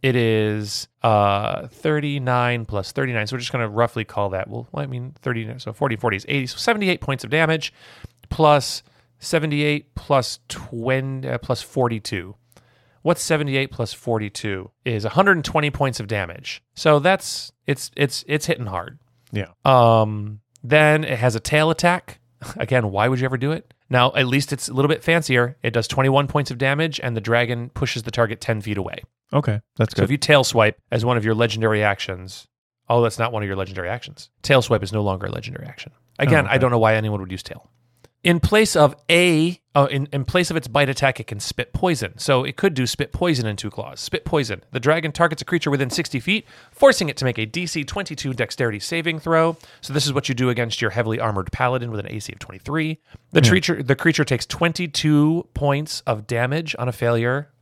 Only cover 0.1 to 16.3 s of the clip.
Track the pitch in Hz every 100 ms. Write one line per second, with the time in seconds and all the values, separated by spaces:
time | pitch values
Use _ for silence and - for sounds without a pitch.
0.1 | 123 113 110 107 107 104 - - _ 123
1.1 | 107 101 101 107 - 123 - 156 151 147
2.1 | 143 127 123 120 120 110 104 95 - 135
3.1 | 120 107 127 120 127 113 104 120 - 107
4.1 | - 101 95 - 110 120 - 143 123 127
5.1 | - - 117 110 127 - 110 139 110 120
6.1 | 98 - 143 127 - - 220 196 180 -
7.1 | 135 110 147 160 160 - _ - - -
8.1 | _ - - 156 147 - - _ _ _
9.1 | _ - 165 151 147 147 147 - - -
10.1 | 139 120 - _ - - 120 117 131 135
11.1 | 131 131 120 - 127 - - 123 113 -
12.1 | 101 87 101 _ _ _ _ _ _ 156
13.1 | 170 - 160 147 135 135 - 117 - -
14.1 | 113 107 - 110 98 95 _ - 113 107
15.1 | 147 196 180 143 160 147 139 139 123 101
16.1 | 107 87